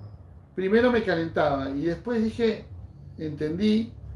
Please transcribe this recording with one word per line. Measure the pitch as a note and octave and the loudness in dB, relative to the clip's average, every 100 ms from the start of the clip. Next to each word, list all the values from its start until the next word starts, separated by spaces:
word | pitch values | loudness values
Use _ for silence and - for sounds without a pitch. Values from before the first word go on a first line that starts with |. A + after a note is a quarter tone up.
| - - - - - - | -18 -18 -20 -20 -10 -4
primero | F#3+ A3 B3 | 4 6 6
me | A#3 | 4
calentaba | F#3+ E3 E3 F3 D3+ C#3 C3+ | 2 0 0 2 2 2 -2
y | C#3 | -2
después | E3 E3 A#3+ A#3 | -2 -2 -2 0
dije, | A3 A3+ A3+ G#3 - - - - - - | 0 2 0 0 -8 -16 -16 -18 -18 -10
entendí | D#3 D3 D#3 F3 G#3+ A3 A3+ - - | -8 -4 -4 0 2 2 0 -10 -14